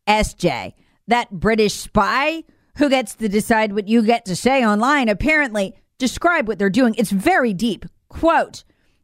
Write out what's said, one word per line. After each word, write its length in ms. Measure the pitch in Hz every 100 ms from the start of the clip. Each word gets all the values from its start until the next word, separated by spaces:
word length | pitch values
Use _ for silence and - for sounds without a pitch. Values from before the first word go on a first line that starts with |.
| -
S 280 | 214 -
J, 400 | - 170 117 92 - _ _ -
that 240 | 240 -
British 440 | 180 202 220 208
spy 680 | - - 208 196 240 302 330 - _ _ -
who 140 | 285
gets 240 | 262 214
to 140 | - 220
decide 440 | 208 208 220 214
what 160 | 202 196
you 140 | 233
get 220 | 220 233
to 120 | 185 170
say 280 | 247 269 226
online, 420 | 208 247 294 226
apparently 680 | 202 262 311 269 220 285 - _ -
describe 520 | 254 - 339 330 220
what 100 | 190
they're 120 | 196
doing. 240 | 196 240 226
It's 140 | 220
very 420 | 196 311 370 240
deep. 320 | 175 226 175 170 _ _
Quote, 560 | - 330 302 165 - _ _ _ _